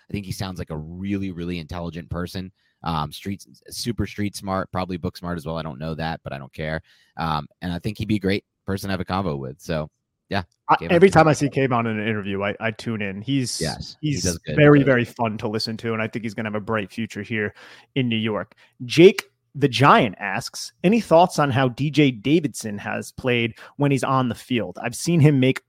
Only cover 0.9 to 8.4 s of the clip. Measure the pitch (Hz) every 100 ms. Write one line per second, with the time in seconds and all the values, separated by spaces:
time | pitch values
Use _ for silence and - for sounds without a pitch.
0.9 | 90 98 101 98 85 87 87 78 87 85
1.9 | 82 76 85 87 95 95 - _ _ -
2.9 | 80 76 - 98 98 - - - - 120
3.9 | 104 101 - 104 - 101 95 87 92 90
4.9 | 90 90 - 87 87 80 80 78 65 78
5.9 | 78 80 80 - 69 67 - 78 80 -
6.9 | _ _ - 80 76 73 _ 87 85 -
7.9 | 101 104 107 95 101